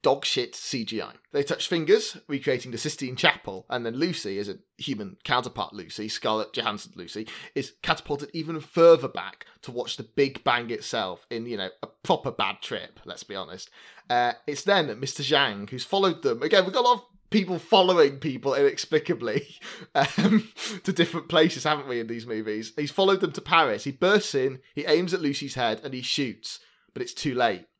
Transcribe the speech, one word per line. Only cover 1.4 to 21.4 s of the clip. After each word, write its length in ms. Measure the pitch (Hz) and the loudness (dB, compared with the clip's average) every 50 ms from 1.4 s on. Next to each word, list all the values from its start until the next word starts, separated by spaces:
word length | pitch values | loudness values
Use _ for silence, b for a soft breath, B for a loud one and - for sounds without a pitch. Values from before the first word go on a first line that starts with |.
| 139 | -2
touch 240 | 143 156 - - | -2 -4 -4 -2
fingers, 500 | - 185 165 156 151 202 240 - - - - _ | -2 -2 -2 4 4 4 4 4 -6 -12 -14 _
recreating 440 | - 143 135 - 143 131 123 - 131 | -8 -8 -4 -2 -2 -2 -2 -4 -8
the 60 | 117 | -8
Sistine 380 | 110 - 151 - - 143 123 127 | -6 -6 -6 -6 -6 -8 -8 -4
Chapel, 500 | - - 160 - - - - 95 95 - _ | 2 2 2 2 0 -10 -12 -12 -12 -8 _
and 160 | 131 123 117 | -6 -4 -4
then 100 | 113 117 | -6 -2
Lucy, 420 | 131 160 185 160 - - 104 98 | -2 -2 -2 -2 -6 -6 -6 -6
as 120 | 101 104 101 | -6 -6 -6
a 80 | 92 - _ _ _ | -10 -12 _ _ _
human 380 | - - 143 135 107 104 95 90 _ _ | -12 -8 -6 -6 -6 -8 -12 -14 _ _
counterpart 500 | - 135 123 123 127 - 107 92 - - | -2 -2 -2 -2 -4 -8 -8 -8 -8 -8
Lucy, 360 | 104 85 80 - - 107 107 | -14 -14 -12 -10 -10 -8 -8
Scarlett 440 | - - - 120 110 110 104 - - | -8 -4 -2 0 0 0 -2 -4 -6
Johansson 380 | 123 110 113 104 98 - - _ | -4 -4 -4 -4 -4 -12 -16 _
Lucy, 300 | 92 90 82 - 104 113 B B B B B B | -16 -16 -12 -10 -12 -12 B B B B B B
is 180 | 143 135 - _ _ - | -6 -6 -6 _ _ -2
catapulted 460 | - 160 - - - 143 139 147 - - | -2 -2 -2 -2 -8 -8 -8 -8 -10 -10
even 260 | 165 151 156 165 156 | -10 -8 -8 -10 -10
further 480 | - - - 175 165 170 165 156 135 | -12 -4 4 8 10 10 10 8 4
back 380 | 131 - 85 92 98 - _ - b b b | -6 -6 -8 -10 -10 -14 _ -20 b b b
to 100 | - - | -18 -10
watch 240 | 120 120 113 - - | -8 -8 -6 -6 -8
the 80 | - 113 | -10 -12
Big 400 | - _ - 139 135 - - _ | -6 _ 0 0 0 0 -2 _
Bang 260 | 139 120 120 117 113 | 0 0 0 0 -4
itself 560 | 120 104 - - - 117 101 92 87 - _ _ | -8 -8 -6 -4 -4 -4 -2 -4 -6 -10 _ _
in, 160 | 120 113 113 | -8 -8 -6
you 100 | 120 117 | -6 -6
know, 120 | 101 95 92 - _ | -6 -6 -8 -8 _
a 60 | - - _ _ - | -16 -16 _ _ 0
proper 260 | - 165 - - 135 | 0 0 0 0 -8
bad 300 | - - 101 95 101 - | -4 -2 -2 -2 -2 -8
trip, 380 | - - 123 95 90 - _ - - | -10 -8 -8 -8 -8 -12 _ -20 -16
let's 180 | - 87 - - | -16 -14 -14 -14
be 120 | _ 101 | _ -10
honest. 340 | 95 90 73 90 95 - - B B B B B B B _ | -10 -10 -10 -12 -16 -16 -18 B B B B B B B _
Uh, 240 | 123 120 123 120 120 - _ | 0 2 2 0 -2 -4 _
it's 180 | - 147 139 - | -8 -8 -4 0
then 240 | 196 202 190 160 | 2 2 2 2
that 120 | 135 107 117 | -2 -4 -6
Mister 240 | 135 135 - - 143 | -8 -8 -6 -6 -2
Zhang, 460 | 131 151 139 139 123 104 101 101 104 | 2 2 4 2 2 0 -6 -10 -10
who's 160 | 127 123 - | -10 -12 -6
followed 360 | - - 196 196 185 160 - | -2 2 2 4 2 2 2
them, 220 | - 135 117 117 139 | 0 0 0 0 2
again, 220 | 160 208 196 180 | 4 6 6 6
we've 80 | 190 190 | 4 0
got 120 | 254 247 | 2 4
a 20 | 247 | 4
lot 80 | 247 | 4
of 60 | 285 - _ _ _ _ _ | 2 0 _ _ _ _ _
people 260 | - 220 190 180 185 | 2 2 2 2 -4
following 600 | 160 - - - 196 185 180 185 170 151 139 135 135 | -6 2 6 6 6 8 8 8 8 6 6 6 -2
people 340 | 151 160 127 120 117 139 127 | -6 -6 -6 -2 -2 0 2
inexplicably, 960 | 135 143 139 - - - - 156 156 156 - 165 113 123 113 107 139 - - - - B B B | 4 4 4 4 0 -4 2 2 2 2 2 -4 -2 -2 -2 -2 -2 -2 -4 -20 -20 B B B
<laughs> 200 | B B B _ | B B B _
um, 520 | 139 143 - - - - - 214 214 - - _ B B B 214 185 _ | 2 2 2 0 2 4 4 4 4 2 0 _ B B B -10 -6 _
to 100 | - - | -4 2
different 340 | - 165 - - 165 - | 2 2 0 0 -8 -6
places, 360 | - 170 175 | 0 4 4